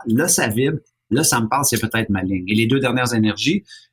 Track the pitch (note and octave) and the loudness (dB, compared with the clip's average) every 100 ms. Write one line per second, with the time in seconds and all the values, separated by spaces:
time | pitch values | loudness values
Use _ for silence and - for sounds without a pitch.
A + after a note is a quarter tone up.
0 | A#2+ A2+ E3+ F3 B2+ G#2+ C3+ D#3+ - _ | 0 0 2 2 0 0 0 -2 -10 _
1 | _ A#2 D#3 B2+ A2 C3 C#3 A2 A2 A2+ | _ 0 2 0 0 0 0 -2 -2 -2
2 | A2 G2 F#2 F#2+ F2+ G#2+ A2+ C3+ C3 B2 | -2 -2 -2 -4 0 0 2 2 0 0
3 | A#2+ A#2 G#2+ G2+ C3+ F#3+ - - _ | 0 0 0 0 -2 -2 -4 -20 _